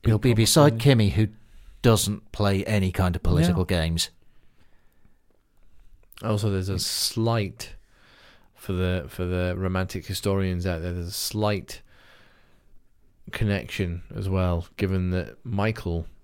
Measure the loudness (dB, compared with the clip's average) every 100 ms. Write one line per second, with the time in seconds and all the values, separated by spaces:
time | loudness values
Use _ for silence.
0 | 2 2 4 4 6 8 6 6 4 6
1 | 4 4 0 -2 -20 -20 -20 0 4 4
2 | 2 -4 -10 -2 0 0 0 0 0 0
3 | 0 2 2 4 2 2 0 0 0 -2
4 | -4 -8 -20 -20 -20 _ -20 -20 -20 _
5 | -20 _ _ _ _ _ -20 -20 -20 -20
6 | -20 -12 -4 -2 0 -2 -2 -4 -4 -4
7 | -4 -2 0 0 -2 -6 -16 -16 _ _
8 | _ -20 -20 -20 _ _ -6 -2 0 -2
9 | -4 -6 -2 0 0 -2 -2 -2 -2 -6
10 | -8 -4 0 0 0 -2 -2 -4 -4 -6
11 | -6 -6 -6 -2 0 -2 -6 -16 -18 -20
12 | -20 -20 -20 _ _ -20 _ -20 _ _
13 | _ _ -14 -4 -2 -2 -4 -6 -6 -6
14 | -10 -8 -2 0 0 0 -4 -4 -2 0
15 | 0 -2 -4 -12 -8 -2 -2 -2 -4 -4
16 | -6 -14